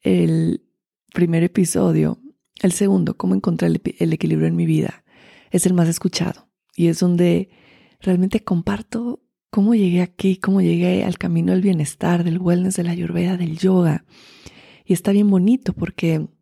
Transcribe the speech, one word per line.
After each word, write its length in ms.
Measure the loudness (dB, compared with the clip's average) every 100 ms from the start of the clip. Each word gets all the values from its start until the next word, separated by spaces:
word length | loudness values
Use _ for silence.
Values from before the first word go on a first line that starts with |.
el 640 | 0 2 2 2 0 -4 _ _ _ _ _
primer 300 | -2 0 2
episodio. 760 | 0 0 0 0 0 2 0 -2 -12 _ _ _
El 120 | -2
segundo, 440 | 0 0 2 0 -2
cómo 200 | -2 -2
encontré 320 | -2 -2 0
el 80 | 0
epi-, 200 | -4 -4
el 120 | -2
equilibrio 360 | 0 -2 0 0
en 80 | 0
mi 100 | 0
vida, 380 | 0 -2 -8 _ _ -20 -20 _
es 160 | -2 2
el 80 | 2
más 120 | 0
escuchado 640 | 0 -4 -4 -6 -8 _ _ _ -2
y 120 | 0
es 120 | 2
donde 500 | 0 2 2 2 -2 _ _ _ _ _
realmente 440 | -2 0 0 -2
comparto 760 | -2 -4 -2 -6 -8 -8 -8 -10 _ _ _
cómo 240 | 0 2 2
llegué 260 | 2 2
aquí, 360 | -2 _ -2 0
cómo 240 | 0 2
llegué 420 | 2 2 0 0
al 160 | -2 -4
camino 320 | -2 -2 0
del 100 | 2
bienestar, 640 | 2 0 -2 -4 -2 0
del 160 | 0 -2
wellness, 360 | 0 0 0 -2
de 80 |
la 80 | -4
ayurveda, 460 | -4 -4 -2 -2 -2
del 200 | -4 -2
yoga. 480 | 2 4 2 0 _ -20 -20 -20 -20 -20 -20 -20 _
Y 80 |
está 180 | -2 2
bien 180 | 2 4
bonito 440 | 4 4 2 -2
porque 540 | -4 -6 -4 -2 -2 -4 _